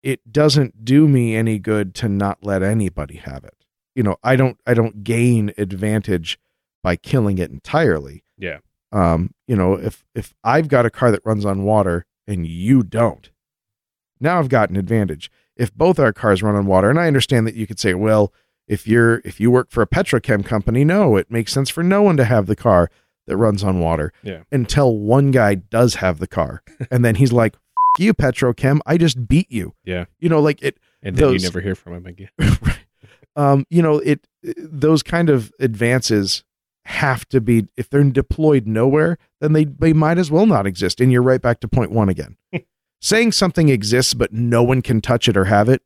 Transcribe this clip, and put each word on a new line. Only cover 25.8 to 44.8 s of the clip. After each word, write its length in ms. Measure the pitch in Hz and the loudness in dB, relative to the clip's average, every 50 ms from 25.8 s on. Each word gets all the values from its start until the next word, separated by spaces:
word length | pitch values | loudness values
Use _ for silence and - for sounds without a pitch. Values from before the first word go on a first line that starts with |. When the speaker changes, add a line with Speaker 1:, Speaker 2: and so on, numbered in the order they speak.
| 123 120 - | 2 2 0
Speaker 1:
have 220 | - 95 92 85 73 | -2 -2 -4 -2 -4
the 80 | 92 | -8
car, 360 | - - - 80 65 64 - _ - _ | -6 -4 -4 -4 -4 -6 -14 _ -20 _
Speaker 2:
<laughs> 140 | _ 127 - | _ -10 -4
Speaker 1:
and 140 | 127 123 120 | -2 0 2
then 120 | 117 113 | 2 2
he's 160 | 110 139 127 | 2 2 2
like, 220 | 120 120 113 110 _ _ _ _ _ 1017 1017 1017 1017 - | 4 2 2 0 _ _ _ _ _ 0 0 2 2 2
"F-, 60 | 180 | 2
you, 100 | 220 208 | 0 2
petrochem, 680 | - - 131 123 - 139 123 117 - - 135 139 151 - | 2 0 -2 0 0 -2 -2 -2 0 0 0 0 0 0
I 100 | - 156 | -2 0
just 320 | 175 165 160 117 127 120 - | 2 2 0 0 -4 -2 0
beat 220 | 131 160 202 _ | 0 0 0 _
you." 240 | 127 107 90 - - _ _ | -8 -8 -8 -8 -14 _ _
Speaker 2:
Yeah. 220 | 92 90 87 87 _ _ _ | -8 -8 -8 -8 _ _ _
Speaker 1:
You 80 | 160 170 | -2 0
know, 100 | 160 151 | 2 2
like, 220 | 147 151 143 _ | 2 0 -2 _
it, 160 | - 139 - _ _ _ _ _ | -6 -8 -8 _ _ _ _ _
Speaker 2:
And 140 | - 98 95 | -12 -6 0
then 100 | - 151 | 2 2
you 60 | 135 | 2
Speaker 1:
those 100 | - - 92 | 2 0 -2
Speaker 2:
never 160 | 90 85 90 | -4 -6 -6
hear 140 | 85 98 92 | -6 -6 -8
from 200 | - _ 90 87 | -8 _ -18 -18
him 120 | 87 90 | -18 -18
again. 240 | 90 87 101 98 - _ - | -20 -20 -20 -20 -20 _ -2
Speaker 1:
<laughs> 0 | 156 - - - | 0 0 0 0
Right. 160 | - - - - _ _ _ _ _ _ _ _ _ _ _ | -2 -4 -4 -4 _ _ _ _ _ _ _ _ _ _ _
Um, 320 | 147 147 139 139 139 135 _ | -2 2 2 2 2 0 _
you 100 | 165 175 | 0 2
know, 160 | 165 156 151 151 | 2 2 0 0
it, 280 | - 151 147 - _ _ _ _ | 0 -2 -2 -2 _ _ _ _
those 600 | - 339 - 339 - 156 156 143 127 151 160 147 | -12 -12 -12 -12 -14 -16 -6 -2 2 2 2 2
kind 280 | - - 170 170 170 160 | 0 -2 -2 0 2 2
of 220 | 143 127 110 98 _ _ | 0 0 -2 -6 _ _
advances 840 | 131 127 113 101 117 117 123 131 - - 113 104 98 95 - - _ _ _ _ _ _ _ _ _ | -4 -4 -2 -2 0 0 0 0 0 0 0 0 0 -2 -4 -8 _ _ _ _ _ _ _ _ _
have 420 | - - - 156 139 127 107 - _ | -12 -6 -4 -2 -2 -4 -6 -8 _
to 100 | - 131 | -2 0
be, 260 | 110 110 117 113 101 - _ - | 2 2 0 0 0 -2 _ -12
if 100 | 120 _ | -10 _
they're 160 | - 143 143 | 0 2 2
deployed 600 | 139 123 135 135 _ - - 156 156 147 135 107 | 2 2 0 -2 _ -4 0 2 2 2 2 0
nowhere, 500 | 110 110 110 117 135 135 151 156 170 170 - _ _ _ _ | -2 -2 0 0 2 2 2 0 0 -2 -6 _ _ _ _
then 140 | 147 151 156 | -2 0 2
they, 100 | 156 151 | 2 2
they 300 | 143 135 - 160 165 160 | 0 -2 -2 0 2 4
might 240 | 156 156 151 170 175 | 4 2 2 2 0
as 120 | 185 143 | 0 0
well 140 | 151 165 214 | 2 2 4
not 220 | 226 175 110 98 | 4 4 2 0
exist. 340 | 98 92 92 98 87 - - | -2 -4 -2 -4 -4 0 2
And 100 | 123 131 | 2 4
you're 120 | 127 123 | 4 4
right 180 | 123 131 127 127 | 4 2 2 2
back 200 | - 123 117 _ | 0 -2 -2 _
to 80 | - 110 | -4 -4
point 240 | - 127 113 76 | -2 -2 -2 0
one 180 | 98 113 107 95 | 0 0 2 0
again. 260 | 92 80 69 - - _ _ _ | 0 -4 -8 -14 -16 _ _ _
Speaker 2:
<laughs> 480 | - 170 - _ _ _ _ _ _ _ | -10 -10 -10 _ _ _ _ _ _ _
Speaker 1:
Saying 320 | - - 202 226 233 226 | -4 0 0 2 2 0
something 380 | 190 - 202 180 - - 160 151 | 0 0 0 0 2 2 4 4
exists, 420 | 135 110 101 104 117 127 127 - | 2 2 0 0 0 0 0 0
but 220 | - 120 117 - 107 | -2 -2 -4 -4 -2
no 280 | 110 120 120 117 117 | -4 -2 0 2 2
one 200 | 120 123 131 127 | 2 2 2 -2